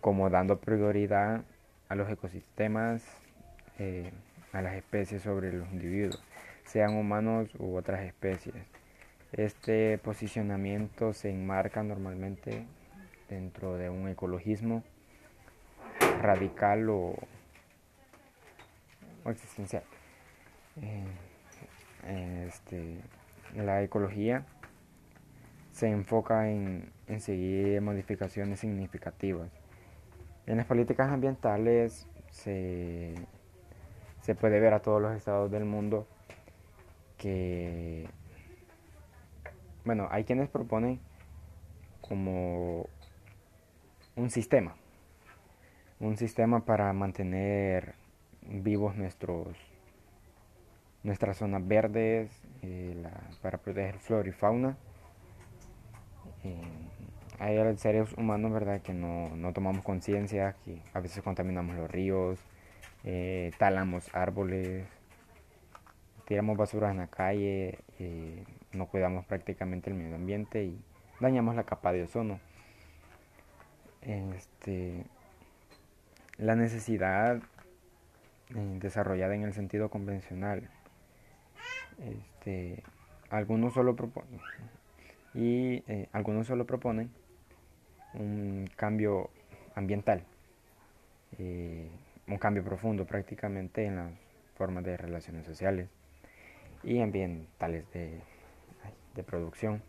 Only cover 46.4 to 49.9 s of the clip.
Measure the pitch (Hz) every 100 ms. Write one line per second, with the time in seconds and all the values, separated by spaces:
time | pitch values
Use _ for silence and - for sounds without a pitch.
46.4 | 113 117 110 107 101 98 98 - 92 92
47.4 | 98 101 98 92 - - - - - -
48.4 | - 101 98 104 104 98 92 - 90 87
49.4 | 90 87 - - -